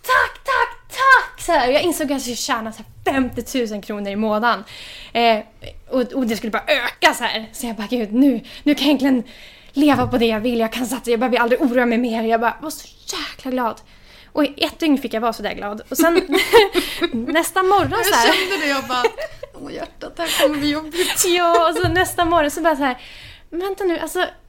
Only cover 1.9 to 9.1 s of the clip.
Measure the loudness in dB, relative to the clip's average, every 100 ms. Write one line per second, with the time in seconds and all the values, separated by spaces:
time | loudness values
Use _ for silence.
1.9 | 0 -2 -2 -4 -6 -4 -4 -4 -12 -20
2.9 | -6 -2 0 -2 -4 -4 -4 -2 -6 -8
3.9 | -8 -6 -2 0 0 0 0 -4 -18 -18
4.9 | -18 -6 2 4 2 -2 -20 -20 -20 -4
5.9 | -2 -2 -2 -2 -2 -4 -4 0 0 0
6.9 | 2 2 2 -4 -6 -10 -10 -8 -8 -4
7.9 | -4 -2 2 4 2 -6 -6 -2 2 2
8.9 | 2 2